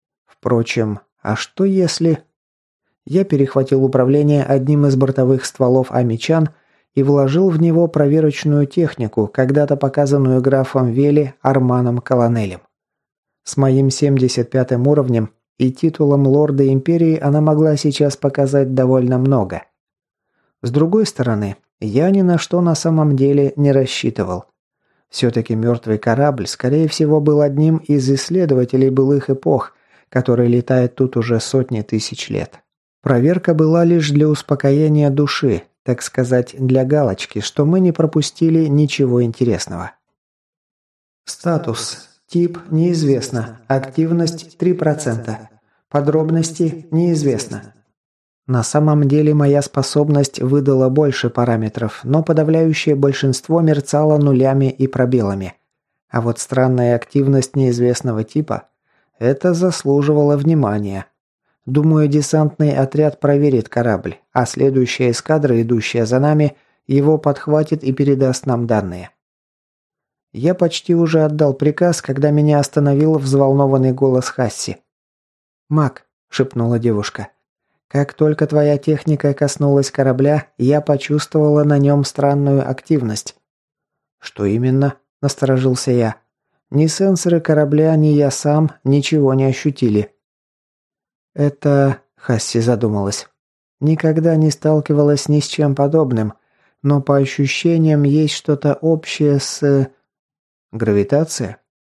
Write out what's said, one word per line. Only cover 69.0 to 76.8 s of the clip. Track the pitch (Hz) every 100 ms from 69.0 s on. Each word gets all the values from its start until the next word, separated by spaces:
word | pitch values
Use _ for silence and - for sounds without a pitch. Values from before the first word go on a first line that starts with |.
| 95 _ _ _ _ _ _ _ _ _ _ _ _
Я | - 147
почти | 180 170 - - 170
уже | 160 160
отдал | 151 151 147
приказ, | 135 147 151 175 165
когда | - 139 147
меня | 147 151 147
остановил | 139 151 143 139 156 156
взволнованный | 135 139 135 139 139 135 131
голос | 127 135 127 -
Хасси. | - 117 - - - _ _ _ _ _ _ _ _ -
«Мак», | 151 139 - - _ _
шепнула | - 127 120 117 117